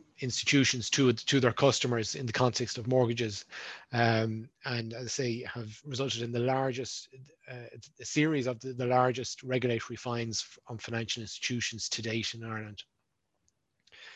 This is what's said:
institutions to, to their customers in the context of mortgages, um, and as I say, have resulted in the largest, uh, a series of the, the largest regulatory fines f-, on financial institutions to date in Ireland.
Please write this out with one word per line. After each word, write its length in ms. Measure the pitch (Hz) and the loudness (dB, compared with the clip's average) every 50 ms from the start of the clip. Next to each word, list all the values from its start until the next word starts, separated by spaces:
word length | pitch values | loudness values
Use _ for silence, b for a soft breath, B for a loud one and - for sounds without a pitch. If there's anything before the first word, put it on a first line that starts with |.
| - _ _ - | -20 _ _ -6
institutions 720 | - 127 113 - - - 147 143 131 - - 127 110 - | -6 -4 -4 0 2 4 6 6 6 6 4 0 -2 0
to, 200 | - - 139 127 117 | 2 4 6 6 4
to 260 | 113 - - - 139 | 4 2 2 4 4
their 120 | 123 123 | 6 4
customers 640 | 110 - - 139 127 - - 127 123 117 110 - - | 4 6 6 6 6 4 2 0 0 0 0 -2 -4
in 100 | - 135 | -4 -4
the 80 | 120 110 | -2 0
context 440 | - 135 123 110 - 123 110 - - | 2 2 2 2 0 -2 -4 -4 -6
of 100 | 110 117 | -2 2
mortgages, 580 | 127 127 123 117 117 117 120 110 98 95 - B B B B B B B B B | 4 4 4 4 2 0 -2 -4 -4 -6 -10 B B B B B B B B B
um, 560 | - 117 117 117 113 113 110 113 110 110 110 - _ _ - | 0 2 4 4 4 4 2 0 -2 -4 -8 -12 _ _ -8
and 280 | 139 123 117 113 113 113 | -6 -4 -4 -4 -6 -8
as 120 | 117 127 | -8 -8
I 20 | 113 | -6
say, 360 | - - 139 123 113 117 123 120 - | -4 -2 -2 -2 -2 -4 -6 -8 -8
have 280 | 123 113 107 104 - - | -8 -10 -10 -12 -14 -12
resulted 360 | 147 135 117 135 135 110 117 | -8 -4 -4 -2 -2 -2 -2
in 100 | 117 120 | -4 -2
the 80 | 120 120 | -2 0
largest, 720 | 120 127 131 131 135 135 127 123 127 117 - - - - - 131 131 - _ _ _ - | 2 2 2 2 2 0 -2 -4 -6 -6 -8 -10 -12 -14 -18 -20 -20 -20 _ _ _ -16
uh, 260 | 131 123 120 117 - 120 - - _ - | -14 -14 -14 -16 -16 -18 -20 -20 _ -14
a 60 | 123 | -12
series 420 | - - 156 151 160 160 143 123 123 | -2 2 4 4 4 4 2 0 0
of 120 | 123 113 | -2 -4
the, 140 | - 131 127 | -6 -8 -6
the 120 | 123 131 | -4 0
largest 580 | 123 127 127 127 127 123 127 123 - - - - | 4 6 6 6 6 4 0 -4 -8 -8 -10 -4
regulatory 540 | 127 127 131 117 123 120 113 - - 117 110 | -2 0 2 2 2 0 0 -2 -6 -10 -8
fines 480 | - 123 120 117 117 117 107 98 - | -6 -4 -4 -2 -2 -4 -4 -6 -6
f-, 140 | - - - _ - | -8 -12 -18 _ -12
on 100 | 120 110 | -10 -10
financial 440 | - - 117 113 113 107 - 123 | -8 -6 -4 -4 -2 -4 -4 -6
institutions 680 | 113 104 - - - - 127 120 113 - - 110 - - | -8 -10 -8 -6 -4 -4 -2 -2 -2 -4 -4 -6 -6 -6
to 120 | - - | -4 -4
date 320 | 110 113 110 113 107 - - | -4 -2 -2 -2 -2 -4 -6
in 100 | 113 117 | -8 -8
Ireland. 400 | 113 110 110 107 104 104 - - _ _ _ _ _ _ _ _ _ _ _ _ _ _ _ _ _ _ _ _ _ B B B B B | -8 -8 -8 -8 -10 -12 -16 -18 _ _ _ _ _ _ _ _ _ _ _ _ _ _ _ _ _ _ _ _ _ B B B B B